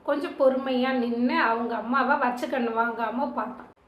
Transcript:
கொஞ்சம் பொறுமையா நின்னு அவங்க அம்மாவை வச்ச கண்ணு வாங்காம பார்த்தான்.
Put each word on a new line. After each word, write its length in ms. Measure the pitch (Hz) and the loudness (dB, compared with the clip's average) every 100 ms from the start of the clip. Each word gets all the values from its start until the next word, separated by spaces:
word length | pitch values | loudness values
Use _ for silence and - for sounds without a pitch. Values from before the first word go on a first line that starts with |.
கொஞ்சம் 340 | - 285 311 - | -2 -2 -2 2
பொறுமையா 540 | 269 262 254 254 254 | 4 4 0 0 2
நின்னு 500 | 254 240 233 247 320 | 0 0 0 2 2
அவங்க 340 | 247 233 233 233 | 2 2 -2 -4
அம்மாவை 400 | 220 269 254 294 | -2 0 2 2
வச்ச 300 | 247 247 294 | 2 -2 -4
கண்ணு 240 | 269 233 | -2 0
வாங்காம 480 | 226 233 226 220 240 | 0 -2 -2 -4 -2
பார்த்தான். 480 | 285 247 220 - - - | -4 -4 -6 -10 -18 -20